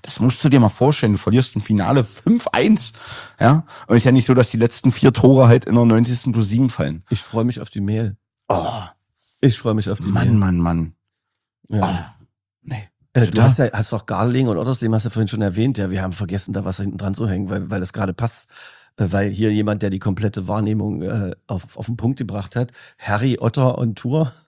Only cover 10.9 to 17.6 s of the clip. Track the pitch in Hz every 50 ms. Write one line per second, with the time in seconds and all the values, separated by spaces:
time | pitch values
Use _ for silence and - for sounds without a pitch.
10.9 | - _ _ _ _ _ _ _ _ _ _ _ _ _ _ - 107 107 95 92
11.9 | 90 87 - - - _ _ _ _ _ _ _ _ _ _ - 131 107 101 -
12.9 | _ _ _ _ - 127 117 95 - 110 113 131 127 - 131 113 - 98 110 -
13.9 | - 101 - - 95 92 110 123 123 131 131 117 101 82 - 127 131 - 120 110
14.9 | 113 110 101 117 - 110 110 95 - 107 104 98 90 110 113 135 127 107 98 92
15.9 | 95 95 95 95 87 92 104 85 95 98 - - - 98 95 95 95 - 101 98
16.9 | - - 101 95 98 - 117 104 92 92 104 92 95 98